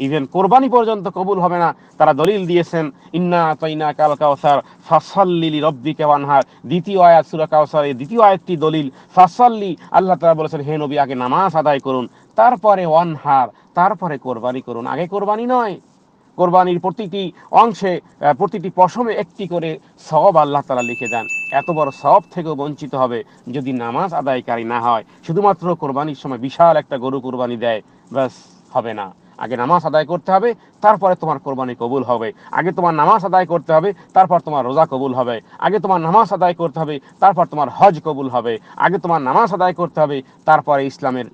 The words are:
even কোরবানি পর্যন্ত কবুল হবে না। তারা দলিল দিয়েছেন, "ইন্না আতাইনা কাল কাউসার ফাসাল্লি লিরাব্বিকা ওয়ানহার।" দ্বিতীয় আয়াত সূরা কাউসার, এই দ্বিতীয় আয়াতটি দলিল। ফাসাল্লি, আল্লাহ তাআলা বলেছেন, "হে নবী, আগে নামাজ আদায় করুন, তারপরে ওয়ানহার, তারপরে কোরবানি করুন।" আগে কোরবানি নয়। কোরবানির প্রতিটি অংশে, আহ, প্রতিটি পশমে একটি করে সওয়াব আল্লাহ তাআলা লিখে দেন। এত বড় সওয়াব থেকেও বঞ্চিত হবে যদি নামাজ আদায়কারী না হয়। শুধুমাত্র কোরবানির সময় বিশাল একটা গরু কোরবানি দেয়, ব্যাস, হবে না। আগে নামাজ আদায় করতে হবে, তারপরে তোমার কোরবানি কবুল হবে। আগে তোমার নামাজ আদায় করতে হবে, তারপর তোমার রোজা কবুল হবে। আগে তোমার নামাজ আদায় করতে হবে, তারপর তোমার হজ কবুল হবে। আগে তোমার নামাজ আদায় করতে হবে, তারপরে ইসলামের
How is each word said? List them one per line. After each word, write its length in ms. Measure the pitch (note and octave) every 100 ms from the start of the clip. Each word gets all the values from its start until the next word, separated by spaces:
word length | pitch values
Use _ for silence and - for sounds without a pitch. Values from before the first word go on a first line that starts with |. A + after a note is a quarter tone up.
even 240 | C3+ D3+ C3+
কোরবানি 440 | F3+ F#3+ B3 C4+
পর্যন্ত 380 | A#3+ A3+ G#3+ F#3
কবুল 320 | F3+ F#3+ F#3+
হবে 180 | F3 F3
না। 180 | E3 - _ -
তারা 160 | D#3
দলিল 340 | C#3 E3 G#3 F3+
দিয়েছেন, 440 | F3 E3 E3+ D#3 - -
"ইন্না 360 | E3 F3+ F3 E3
আতাইনা 440 | D3+ D#3+ D#3 D3+
কাল 220 | C#3+ D3+ C#3+
কাউসার 460 | D3+ C#3+ D#3 C#3 - - -
ফাসাল্লি 640 | D#3+ - F#3+ F#3+ F3 D#3+
লিরাব্বিকা 580 | D3+ D3+ C3+ B2+ D#3 D3+
ওয়ানহার।" 360 | C#3+ C#3 C#3 B2+ _ A#2
দ্বিতীয় 340 | F3 F3 G3
আয়াত 260 | F3 E3 D3
সূরা 220 | D#3+ D#3
কাউসার, 380 | D#3 D3+ D#3 C#3+
এই 80 |
দ্বিতীয় 280 | B2+ C#3+ A3+
আয়াতটি 360 | G#3 F#3+ - E3+
দলিল। 320 | D#3 D#3 C#3+ - - -
ফাসাল্লি, 600 | F3+ - B3 A3+ G3+ D#3+ -
আল্লাহ 260 | - F#3 F3
তাআলা 160 | E3
বলেছেন, 280 | D#3+ D#3 D#3
"হে 160 | C#3+ D3+
নবী, 200 | D3 D3
আগে 180 | C3+ C3
নামাজ 400 | B2 D3+ F#3+ E3
আদায় 240 | D3+ C#3
করুন, 280 | C3+ C3 A#2 - _ -
তারপরে 500 | A#3 A#3+ G#3+ G3 F3
ওয়ানহার, 600 | D#3 E3+ D3+ D3 C3+ A#2+ - _
তারপরে 440 | - F#3 G3+ F3+ C#3
কোরবানি 440 | B2+ A#2 B2 B2+
করুন।" 260 | B2+ A#2 B2
আগে 200 | C3+ F3
কোরবানি 380 | G3+ G3+ G#3+ A#3+
নয়। 340 | B3+ A3+ E3+ _ _ _ _ _ -
কোরবানির 440 | F3 F3+ F3+ F3
প্রতিটি 520 | F#3 F3+ G3+ G3 F#3 - -
অংশে, 500 | - A#3 G3 F#3+ E3+ - -
আহ, 140 | C#3+
প্রতিটি 380 | C#3+ F#3 G#3 F3 F3+
পশমে 380 | F3+ G#3 A#3+
একটি 340 | F#3+ G3+ - F#3+
করে 320 | E3+ D#3+ D#3 _ _ -
সওয়াব 280 | D#3 F3+ E3+
আল্লাহ 240 | D3 C#3+
তাআলা 200 | - B2+
লিখে 260 | A#2+ A#2+ A#2+
দেন। 180 | A#2 G#2+ - -
এত 200 | C3+ C#3
বড় 200 | D#3+ C#3+
সওয়াব 320 | - C#3 F#3 -
থেকেও 240 | - D#3+ C#3
বঞ্চিত 400 | C#3+ C#3+ C#3+ C#3
হবে 280 | B2+ A#2+ G#2 _ -
যদি 220 | C3 C3
নামাজ 400 | B2+ A#2 B2+ F#3
আদায়কারী 500 | D#3+ C3+ B2+ B2 A#2
না 180 | A#2 A#2+
হয়। 220 | A#2 A2+ - _ -
শুধুমাত্র 480 | E3 G3+ F#3 F3 E3+
কোরবানির 400 | C#3+ C3 D3+ C#3
সময় 220 | D3 B2
বিশাল 400 | C3+ - E3+ D#3
একটা 200 | C3+ C3+
গরু 220 | B2+ C3+
কোরবানি 380 | B2+ B2+ B2 A#2+
দেয়, 240 | A#2 A2 - _ _
ব্যাস, 180 | B2+ B2+ - _ _ _
হবে 200 | C3+ A2+
না। 200 | G#2+ F#2+ - _ -
আগে 200 | A2+ A#2+
নামাজ 280 | B2 F3 D#3
আদায় 200 | D3+ D3+
করতে 260 | E3+ -
হবে, 240 | F#3+ A#3 A3+ _ _
তারপরে 340 | G#3+ G#3 F#3+ F3+
তোমার 240 | D#3+ C3+
কোরবানি 360 | C#3+ C3 B2+ A#2+
কবুল 280 | A#2 C3+
হবে। 300 | A#2+ A#2+ A2 - -
আগে 200 | - D#3+
তোমার 220 | F3+ F3
নামাজ 320 | D#3 D#3 G#3+ F#3
আদায় 200 | F#3 F3
করতে 280 | E3+ C3+
হবে, 200 | D#3+ F#3 G3 -
তারপর 260 | F#3+ F#3+ F3
তোমার 260 | D#3+ D3 B2
রোজা 220 | C#3 D#3+
কবুল 240 | C3 C3+
হবে। 280 | B2 A#2+ A2+ - -
আগে 200 | E3+ G3+
তোমার 220 | F#3+ F#3
নামাজ 320 | D#3+ G3+ A3
আদায় 200 | G3 F3
করতে 260 | E3+ E3 D#3+
হবে, 200 | D#3 D3 - _
তারপর 260 | F#3+ F3+ E3+
তোমার 220 | D3+ C3+
হজ 300 | - F#3+ D#3
কবুল 260 | D#3+ C#3 C3+
হবে। 300 | B2 A#2 A2+ - -
আগে 200 | E3 F3+
তোমার 240 | F3 E3
নামাজ 320 | C3 D#3+ A3+
আদায় 200 | F#3 F3+
করতে 280 | E3+ E3+ -
হবে, 200 | D3+ C#3+ - _ -
তারপরে 400 | D#3 D3 C#3 C#3
ইসলামের 400 | - C3+ B2+ A#2